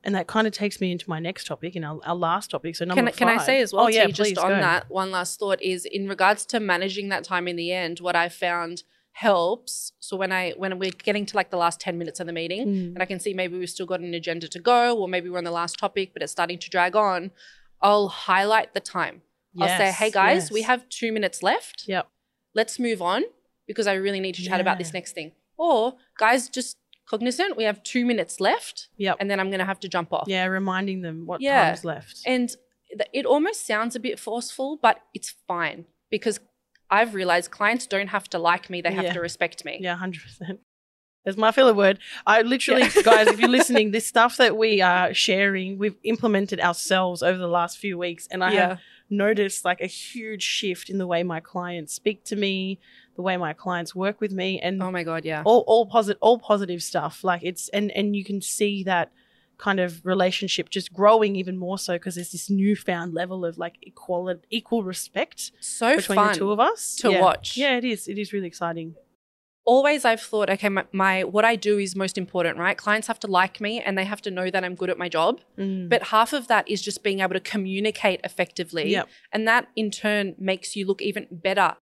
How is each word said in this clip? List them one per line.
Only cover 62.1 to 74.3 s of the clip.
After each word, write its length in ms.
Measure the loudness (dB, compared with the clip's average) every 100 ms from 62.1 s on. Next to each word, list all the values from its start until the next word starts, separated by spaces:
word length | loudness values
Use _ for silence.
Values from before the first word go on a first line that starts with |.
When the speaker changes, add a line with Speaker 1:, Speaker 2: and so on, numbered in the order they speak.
| -10
Speaker 1:
there's 160 | -10
this 160 | -12 -2
newfound 640 | 2 2 2 0 -4 -4 -6
level 280 | -6 -4
of, 140 | -6 -4
like, 180 | -10 _
equal, 520 | -20 _ -6 -4 -4 -6 _
equal 340 | -8 -2 -2
respect 680 | -2 -8 -6 -6 -6 -8 -14 _
Speaker 2:
So 360 | -12 -2 2 2
Speaker 1:
between 180 | 2 2
Speaker 2:
fun 180 | 4
Speaker 1:
the 40 | 2
two 140 | 0
of 80 | 2
us. 340 | 2 2 -8 -2
Speaker 2:
to 120 | 2
Speaker 1:
Yeah. 100 | 6
Speaker 2:
watch. 360 | 4 4 -6 -2
Speaker 1:
Yeah, 180 | 0 0
it 80 |
is. 240 | -2 -4 -6
It 100 | -8
is 120 | -6
really 160 | -6 -8
exciting. 480 | -6 -6 -6 -10 -14 _ _ _ _ _ _ 4
Speaker 2:
Always 400 | 6 6 4 2
I've 160 | 2
thought, 280 | -2 -2 0
"Okay, 200 | 0 0
my, 160 | 0 -2
my, 300 | 2 2 2 0
what 180 | 4
I 140 | 4 2
do 200 | 0 0
is 160 | 0
most 240 | -4 -4 -4
important, 400 | -4 0 0 0
right? 200 | 0 0
Clients 300 | 0 0 -2
have 120 | -8
to 60 | 0
like 320 | 2 2 0
me 220 | -6 -4
and 160 | -4 -2
they 80 | -4
have 160 | -6
to 100 | -6